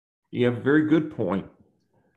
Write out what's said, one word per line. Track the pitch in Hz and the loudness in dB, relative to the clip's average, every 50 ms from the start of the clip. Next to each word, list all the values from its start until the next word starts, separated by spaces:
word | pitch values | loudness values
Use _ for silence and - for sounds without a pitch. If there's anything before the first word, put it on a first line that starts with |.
| _ _ _ _ _ _ | _ _ _ _ _ _
You | - 117 123 | -2 0 0
have | 123 120 | 0 0
a | 110 | 0
very | 107 135 147 156 151 | 0 2 2 2 4
good | - 156 165 156 - - | 4 2 0 0 -2 -6
point. | - 107 87 98 92 - - _ _ _ _ _ _ _ _ _ _ _ _ _ | -6 -4 -2 -2 -4 -4 -8 _ _ _ _ _ _ _ _ _ _ _ _ _